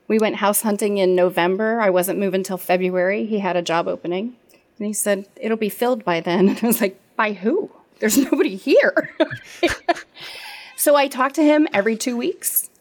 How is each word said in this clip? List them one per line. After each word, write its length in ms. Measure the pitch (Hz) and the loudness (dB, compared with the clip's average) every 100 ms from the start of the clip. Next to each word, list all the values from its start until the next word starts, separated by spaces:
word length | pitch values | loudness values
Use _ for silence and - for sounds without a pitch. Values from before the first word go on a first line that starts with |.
| - | -2
We 100 | 214 | 0
went 200 | 214 - | 0 0
house 240 | 202 202 | 0 0
hunting 360 | 220 202 208 202 | -2 -2 -2 2
in 160 | 185 180 | 2 4
November. 640 | 180 180 175 190 220 233 | 2 2 0 0 -2 0
I 120 | 208 | 2
wasn't 260 | 180 180 175 | 2 0 -2
moving 240 | 196 190 | -2 -2
till 160 | 185 180 | -4 -8
February. 680 | - 185 185 185 180 214 214 | -2 0 0 0 0 -2 -2
He 140 | 214 | -2
had 160 | 190 175 | -2 -2
a 60 | |
job 260 | 170 165 180 | 0 -2 -2
opening, 480 | 175 170 185 233 - _ _ _ - | -6 -4 -4 -6 -10 _ _ _ -10
and 80 | 208 | -6
he 60 | |
said, 340 | 208 208 196 202 - | -4 -2 -2 -6 -10
"It'll 220 | 220 220 | -4 -2
be 120 | 208 | -4
filled 340 | - 247 240 | -2 -2 -2
by 180 | - 165 | -2 -2
then." 280 | 175 170 190 | 0 4 4
<laughs> 0 | |
And 100 | - | 2
I 40 | 233 | 0
was 140 | - | 0
like, 180 | 202 - _ - | -2 -4 _ -2
"By 180 | 214 | -2
who? 360 | 185 208 370 - - _ - | 0 -2 -2 -4 -12 _ -4
There's 180 | 214 254 | 2 2
nobody 380 | 262 285 302 190 | 2 2 0 -2
here." 560 | - 453 - 320 285 - | 2 4 4 2 -2 -2
<laughs> 60 | 302 123 - - 247 - - - - - - - - - - - | -2 -2 -12 -2 -2 -2 -4 -4 -6 -18 -18 -16 -16 -18 -16 -2
So 180 | 302 285 | 4 4
I 120 | 277 | 2
talked 280 | 254 262 269 | 0 -2 4
to 80 | |
him 240 | 302 302 311 | 4 6 4
every 220 | 202 208 220 | 2 0 -2
two 220 | 254 240 | -4 -2
weeks 520 | 294 - - - - - | -4 -4 -4 -4 -6 -4